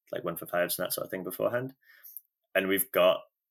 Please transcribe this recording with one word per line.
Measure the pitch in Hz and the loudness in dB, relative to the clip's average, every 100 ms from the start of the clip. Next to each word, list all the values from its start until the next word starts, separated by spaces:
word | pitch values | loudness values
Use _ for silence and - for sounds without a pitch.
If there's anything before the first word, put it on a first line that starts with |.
| _ | _
like, | - | -8
one | 87 82 | -6 -8
four | 87 | -4
fives | 87 87 - | -2 -2 -2
and | |
that | 90 | -4
sort | - - | -4 -6
of | |
thing | 95 | -6
beforehand. | 90 - 107 120 131 - _ - - - _ _ _ | -6 -2 0 0 -4 -10 _ -20 -20 -20 _ _ _
And | 95 95 | 0 2
we've | 95 - | 0 0
got | 92 90 80 - _ _ | 4 6 4 -2 _ _